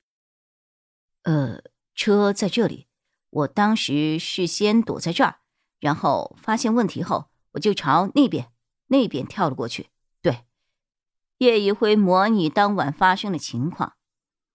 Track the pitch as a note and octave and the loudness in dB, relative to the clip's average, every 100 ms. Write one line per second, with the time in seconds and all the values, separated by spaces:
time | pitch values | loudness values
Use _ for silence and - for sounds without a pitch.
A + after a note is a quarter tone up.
0 | _ _ _ _ _ _ _ _ _ _ | _ _ _ _ _ _ _ _ _ _
1 | _ _ F3 D#3 B2+ F#2 - _ _ - | _ _ -2 -2 -2 -8 -18 _ _ -4
2 | G#3+ G3+ G3+ G3+ G3 - G3+ - - _ | 2 4 2 0 -2 0 -2 -4 -18 _
3 | _ _ _ D3+ C#3 - G#3 A3 - C#3+ | _ _ _ -4 -4 0 0 0 -2 -2
4 | D#3 D#3 - - E3+ - G#3 A3+ A3 - | -2 -4 -6 -4 -4 0 2 2 0 -4
5 | E3 F3 F#3+ - _ _ _ _ D3 D3+ | -4 0 0 -2 _ _ _ _ -4 0
6 | D3+ A2+ - - - A3 A3 A#3 G3 - | 0 0 -4 -8 -4 -2 0 0 0 -4
7 | F3+ - - _ _ D3 G#3 F#3+ C#3+ D#3 | -4 -4 -6 _ _ -4 -2 0 2 2
8 | G3 C#4+ A#3 D3 - _ _ _ - C4+ | 2 2 2 0 -8 _ _ _ 0 0
9 | G#3 C3 - - E3 B2+ A#2 - - _ | 2 -4 -8 -4 -2 -2 -8 -10 -14 _
10 | _ _ F3 A#2 _ _ _ _ _ _ | _ _ -2 -2 _ _ _ _ _ _
11 | _ _ _ - B3 A3 G3 G#3+ G#3+ G#3+ | _ _ _ 0 2 4 2 2 2 4
12 | F#3+ F#3 G#3 G#3+ D3+ - G3+ G3 C#3 - | 4 4 2 2 0 0 0 0 -4 0
13 | F#3 F#3 G#3 E3 - A#2 D3+ D3 - - | 2 2 -4 -8 -6 -6 -6 -6 -8 -10
14 | _ _ _ _ _ | _ _ _ _ _